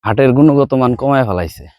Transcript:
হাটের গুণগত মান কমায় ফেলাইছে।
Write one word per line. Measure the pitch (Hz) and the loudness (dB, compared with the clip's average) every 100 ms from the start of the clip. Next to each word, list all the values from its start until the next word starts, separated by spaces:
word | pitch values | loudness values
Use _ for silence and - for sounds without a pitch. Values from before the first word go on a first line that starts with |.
হাটের | - 110 135 | -4 0 2
গুণগত | 127 151 143 139 | 4 4 2 0
মান | 131 123 123 | 0 -2 -2
কমায় | 135 139 117 | -2 -2 -2
ফেলাইছে। | 92 85 - 78 | -4 -6 -12 -20